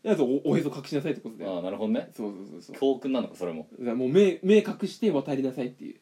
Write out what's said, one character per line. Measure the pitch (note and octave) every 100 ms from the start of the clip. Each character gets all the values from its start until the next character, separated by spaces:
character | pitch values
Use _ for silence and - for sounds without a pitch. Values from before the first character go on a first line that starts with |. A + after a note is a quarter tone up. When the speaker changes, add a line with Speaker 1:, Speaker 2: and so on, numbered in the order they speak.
Speaker 1:
や | A3 F#3
つ |
を | B2
お-、 | C#3 D3
お | D#3+
へ |
そ | C#3+
隠 | D3
し | -
な | D3
さ | D3+
い |
っ |
て | C3
こ | -
と | A2
だ |
よ。 | F#2+ F2
Speaker 2:
あ |
あ、 |
な | F2+
る | G2
ほ | G#2+
ど |
ね。 | A2 -
Speaker 1:
そ | - G#2
う |
そ | F#2+
う | G2+
そ | E2+
う |
そ | E2
う。 | -
Speaker 2:
教 | C3+ B2
訓 | C#3
な | C3
の | -
か、 | -
そ | F2
れ |
も。 | D#2+ - -
Speaker 1:
だ |
か | A#2+
ら、 | A#2
も | B2+
う |
目、 | E3 G3 E3+
目 | F#3 G#3+
隠 | G#3 - F#3+
し | -
て | G#3+
渡 | C#3+ C#3+
り | C3+
な | C3
さ | C3
い | B2
っ |
て | -
い | D#2+
う。 | -